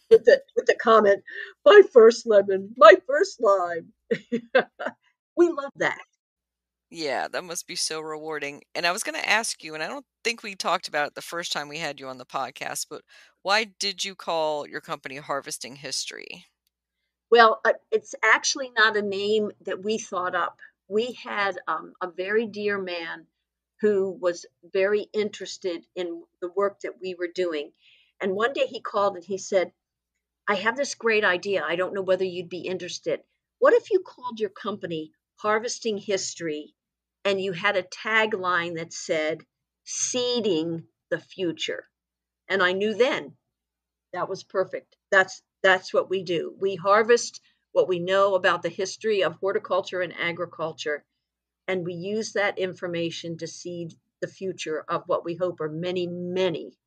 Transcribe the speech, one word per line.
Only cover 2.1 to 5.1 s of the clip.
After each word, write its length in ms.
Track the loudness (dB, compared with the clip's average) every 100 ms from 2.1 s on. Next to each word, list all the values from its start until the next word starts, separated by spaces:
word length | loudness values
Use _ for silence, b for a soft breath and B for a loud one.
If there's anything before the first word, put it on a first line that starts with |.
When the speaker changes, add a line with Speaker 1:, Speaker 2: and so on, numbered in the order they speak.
| 8 4
Speaker 1:
lemon, 480 | 4 4 0 -4 10
my 180 | 12 10 6
first 340 | 0 -2 0
lime." 520 | 2 2 0 -6 -12 _ -6
<laughs> 560 | -6 -4 -8 0 0 0 -6 -10 -10 _